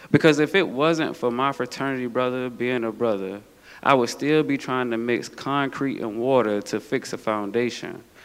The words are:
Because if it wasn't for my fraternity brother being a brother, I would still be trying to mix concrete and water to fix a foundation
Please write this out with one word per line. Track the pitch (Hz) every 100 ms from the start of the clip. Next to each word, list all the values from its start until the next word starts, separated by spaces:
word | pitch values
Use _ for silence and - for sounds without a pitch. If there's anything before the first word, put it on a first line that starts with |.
| -
Because | 147 160 147
if | 147
it | 190 156
wasn't | 127 156 165 151
for | - 123
my | 120 139
fraternity | 135 123 - 135 131 123
brother | 117 127 127 127
being | 113 120 127
a | 113
brother, | 107 117 101 95 101 - - - -
I | -
would | 135 120
still | - 139 156
be | 139 139
trying | - 127 123
to | 113
mix | 120 113 -
concrete | - 139 143 139 - 139 -
and | 113 107
water | 123 131 107 104
to | 101 110
fix | - 131 -
a | -
foundation | - 107 101 113 120 - - - - -